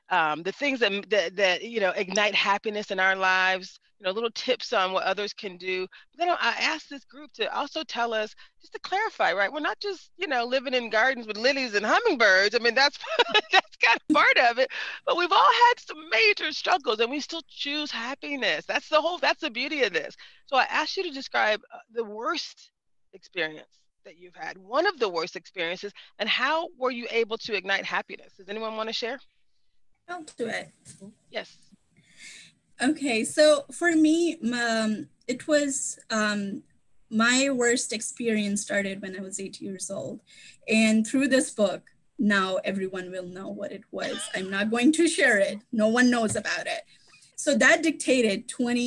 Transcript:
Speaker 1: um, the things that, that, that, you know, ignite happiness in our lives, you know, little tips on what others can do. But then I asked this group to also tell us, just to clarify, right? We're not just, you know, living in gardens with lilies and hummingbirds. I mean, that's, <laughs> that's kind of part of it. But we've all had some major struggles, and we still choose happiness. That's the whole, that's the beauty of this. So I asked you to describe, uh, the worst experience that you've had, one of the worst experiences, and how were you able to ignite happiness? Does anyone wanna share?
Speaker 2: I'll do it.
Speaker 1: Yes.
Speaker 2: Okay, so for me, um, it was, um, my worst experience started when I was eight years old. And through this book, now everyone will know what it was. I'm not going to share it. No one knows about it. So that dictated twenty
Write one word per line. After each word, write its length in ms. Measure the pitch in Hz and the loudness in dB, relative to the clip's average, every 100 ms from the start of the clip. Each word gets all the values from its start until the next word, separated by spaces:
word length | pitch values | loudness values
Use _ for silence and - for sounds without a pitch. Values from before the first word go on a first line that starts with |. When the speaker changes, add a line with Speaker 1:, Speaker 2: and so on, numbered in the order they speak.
| - | -2
Speaker 1:
um, 320 | 180 156 151 | 0 2 0
the 100 | 170 | -6
things 280 | - 285 262 | -4 -2 0
that, 280 | 220 202 196 | 0 0 0
that, 240 | 208 175 185 | 0 0 0
that, 280 | 190 175 | 2 0
you 160 | 214 233 | -4 -2
know, 120 | 185 | 0
ignite 420 | 180 185 196 208 | 0 -2 0 2
happiness 560 | 202 208 202 226 208 208 | 2 2 0 -2 -6 -4
in 100 | 190 | 0
our 160 | 190 190 | 2 2
lives, 640 | 185 185 185 185 185 - _ _ | 2 2 2 0 -6 -18 _ _
you 60 | 190 | -4
know, 60 | |
little 180 | 190 233 | -4 -4
tips 420 | - - 247 - | -4 -2 -4 0
on 180 | 226 185 | 0 2
what 120 | 190 | 0
others 300 | 185 190 208 | -2 -2 -6
can 240 | - 208 175 | -8 -14 -10
do. 300 | 185 185 185 - _ 277 | -6 -4 -6 -12 _ -4
But 40 | 349 | -2
then 40 | 339 | 0
I 160 | 233 214 | -2 -2
asked 280 | 247 311 - | -2 -4 -10
this 140 | 285 | -18
group 300 | - 254 294 | -18 -20 -18
to 200 | - 208 220 | -6 -4 -4
also 260 | 277 320 | -6 -8
tell 300 | - - 233 | -8 -4 -2
us, 200 | 220 214 - - _ | -2 -6 -10 -20 _
just 120 | - | -18
to 60 | - | -16
clarify, 540 | - 381 440 - 185 | -6 -4 -2 0 0
right? 180 | 180 196 | 2 0
We're 80 | 294 | -2
not 200 | 320 415 | -4 -4
just, 320 | 403 359 - - | -8 -10 -14 -10
you 100 | 349 | -4
know, 180 | 254 240 | -2 0
living 300 | 262 254 254 | -2 0 -2
in 160 | 233 | 0
gardens 340 | 214 254 254 220 | 2 2 0 -6
with 100 | 208 | -2
lilies 380 | 240 277 254 | 0 2 0
and 100 | 202 | 0
hummingbirds. 720 | 214 349 466 277 214 185 208 | 2 2 2 4 6 6 4
I 60 | 226 | 2
mean, 160 | 233 233 | 2 4
that's, 240 | 285 - - 640 | 2 0 -2 0
<laughs> 340 | - 415 640 | 2 2 4
that's 240 | 381 - - | 2 2 0
kind 220 | 480 - - | 2 2 2
of 60 | 302 | 4
part 220 | 403 508 | 4 6
of 220 | 240 233 | 4 4
it. 100 | 427 - - - | 0 -2 -10 -6
But 140 | - 339 | -2 0
we've 140 | 349 | 2
all 200 | 403 - 466 480 | 4 6 6 4
had 60 | 494 | 4
some 180 | - 311 320 | -4 -16 -2
major 400 | 440 440 403 320 | 2 4 2 -2
struggles, 480 | - - 370 269 220 | -4 0 0 0 -2
and 100 | 226 | -2
we 100 | 294 | -2
still 220 | - 330 - | -8 -10 -12
choose 400 | - 277 302 302 | -10 -6 -6 -6
happiness. 760 | 233 240 277 294 277 208 151 - | -6 -8 -8 -8 -4 -2 -2 -2
That's 200 | 233 - | -6 0
the 140 | 302 | 0
whole, 160 | 311 349 | 0 0
that's 240 | 285 339 | 0 0
the 80 | 311 | -4
beauty 320 | 226 277 294 | -6 -6 -2
of 120 | 220 | -2
this. 220 | 165 - - - - - | -2 -6 -12 -20 -20 -2
So 120 | 262 | 0
I 80 | - | 2
asked 300 | 269 311 - | 0 -2 -4
you 60 | |
to 80 | 359 | -6
describe, 480 | 269 262 240 214 208 - | -10 -4 0 0 0 -6
uh, 60 | - - | -20 -12
the 120 | 233 | -8
worst 640 | 214 214 262 330 - - _ _ _ _ _ | -8 -8 -6 -6 -8 -16 _ _ _ _ _
experience 640 | 190 - 185 156 156 - _ _ _ 202 | -20 -12 -6 -6 -8 -18 _ _ _ -20
that 140 | 160 | -20
you've 160 | 180 - | -20 -14
had, 240 | 160 165 | -14 -14
one 260 | 190 262 381 | -4 0 0
of 140 | 320 | 0
the 100 | 214 | -2
worst 260 | 170 175 185 | -2 -4 -8
experiences, 560 | - 190 165 185 202 - - - | -12 -6 -6 -6 -10 -14 -20 -8
and 100 | 214 | -4
how 380 | 208 262 320 349 240 | 0 0 -2 -4 -4
were 140 | 254 | -4
you 160 | 240 233 | -4 -4
able 300 | 226 220 220 | -2 -2 -4
to 160 | - 202 | -6 -6
ignite 280 | 185 190 | -2 -4
happiness? 500 | 185 185 - - - - | -2 -4 -6 -12 -18 -20
Does 100 | 185 | -12
anyone 300 | 214 220 220 | -8 -8 -6
wanna 160 | 220 | -6
share? 260 | 214 233 262 - _ _ _ _ _ _ _ - | -6 -6 -8 -14 _ _ _ _ _ _ _ -16
Speaker 2:
I'll 160 | 359 302 - | -16 -14 -10
do 80 | 226 | -8
it. 220 | 185 165 _ - - 196 - _ | -8 -10 _ -20 -20 -20 -20 _
Speaker 1:
Yes. 260 | 320 185 - _ _ _ _ _ - - - - _ _ - | -14 -14 -18 _ _ _ _ _ -20 -20 -20 -20 _ _ -2
Speaker 2:
Okay, 420 | 247 302 277 220 | 0 0 0 -2
so 420 | 247 - 302 285 - | 0 4 6 6 0
for 200 | - 349 320 | -2 2 6
me, 420 | 311 330 339 - 226 | 6 4 2 0 -4
um, 540 | 240 233 226 220 208 143 _ - | -2 0 0 0 -2 -6 _ -8
it 200 | 254 - | -6 2
was, 520 | 294 285 269 - - - | 2 2 -2 -8 -10 -4
um, 500 | 220 214 208 196 - - _ _ _ _ | 0 0 0 -4 -8 -14 _ _ _ _
my 400 | 220 233 254 277 | 2 4 4 2
worst 420 | 254 240 247 - | 2 2 2 -2
experience 720 | 214 - - 233 214 202 202 | -6 -8 -6 -2 0 0 -2
started 400 | - 202 196 196 | -2 -2 -2 -6
when 160 | 196 185 | -10 -10
I 40 | |
was 180 | 190 190 | -10 -10
eight 200 | 196 - | -10 -10
years 300 | 202 185 - | -10 -10 -8
old. 300 | 196 - 240 - - - - - | -8 -8 -12 -16 -20 -20 -16 0
And 360 | 220 220 220 220 | 2 4 4 2
through 240 | 269 277 | 0 2
this 200 | 262 311 | 2 0
book, 320 | - 196 160 - _ _ - | 0 0 0 -10 _ _ -2
now 380 | 208 202 190 185 | 0 2 0 -2
everyone 460 | - 196 190 185 180 | -2 -4 -4 -6 -8
will 140 | 185 180 | -10 -10
know 220 | 180 196 | -12 -12
what 220 | 202 - | -10 -10
it 100 | 196 - | -12 -12
was. 280 | 196 180 214 - 196 | -8 -6 -6 -8 -6
I'm 160 | 190 | -4
not 180 | 196 214 | -2 0
going 220 | 233 247 | 4 4
to 140 | 311 339 | 6 2
share 320 | 349 269 208 | 4 4 4
it. 180 | 196 202 - | 2 -2 -4
No 160 | 226 214 | 0 4
one 240 | 240 247 | 6 4
knows 240 | 240 214 202 | 4 0 -2
about 320 | 208 175 - | -4 -6 -6
it. 160 | 160 - _ _ _ - - | -8 -10 _ _ _ -18 -4
So 200 | - 233 | 0 4
that 240 | 254 330 | 6 6
dictated 640 | 320 320 - 262 220 196 - | 2 0 2 2 4 0 -6
twenty 340 | - 240 240 | -4 -2 0